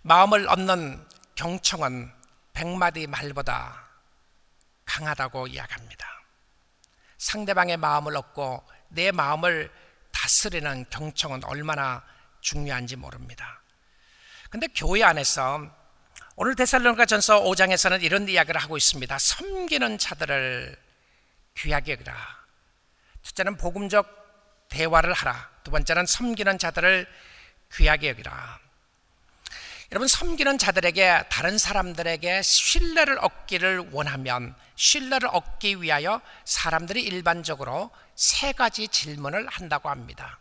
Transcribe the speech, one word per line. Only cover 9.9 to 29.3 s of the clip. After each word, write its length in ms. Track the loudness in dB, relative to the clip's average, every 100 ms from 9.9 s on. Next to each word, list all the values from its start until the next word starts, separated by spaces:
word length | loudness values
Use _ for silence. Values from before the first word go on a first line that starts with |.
| _ _
다스리는 760 | -6 2 2 2 -4 -6 -8 -10
경청은 540 | -10 -8 -6 -6 -8
얼마나 580 | -8 -8 -6 -4 -4 -6 -12 _ _ _
중요한지 560 | -6 -4 -4 -6 -8 -12
모릅니다. 680 | -14 -16 -16 -16 -16 -18 _ _ _ _ _ _ -20 -20 -14
근데 180 | -8 -6
교회 360 | -2 0 6
안에서 680 | 6 4 0 0 -2 -2 -8 _ _ _ _ -20 -20 -4
오늘 180 | -2 2
데살로니가 500 | 2 6 4 6 4
전서 340 | 4 6 6
오 140 | 6
장에서는 480 | 4 4 6 4 2
이런 260 | 2 0 4
이야기를 320 | 4 4 0
하고 160 | -2 2
있습니다. 420 | 2 0 -6 0
섬기는 800 | 0 0 -6 -8 -2 -2 -2 -2
자들을 800 | -6 -4 -2 -2 -2 -6 -10 -16 _ _ _ _ _ _ _ -8
귀하게 340 | -2 -2 -2
여기라. 240 | -8 -10 -14 -14 -18 _ _ _ _ _ _ _ -18
첫째는 360 | -12 -4 -4 -2
복음적 1120 | -6 -4 0 0 0 -12 -20 _ _ _ _
대화를 420 | -4 4 4 4
하라. 380 | 0 -2 -6 -12 _
두 80 | -2
번째는 340 | 0 2 2 2
섬기는 520 | 0 0 4 4 4
자들을 500 | -2 2 4 4 0 -16 -20 -20 -20 _ _
귀하게 360 | 4 6 6 0
여기라. 500 | -4 -10 -12 -14 -18 _ _ _ _ _ _ _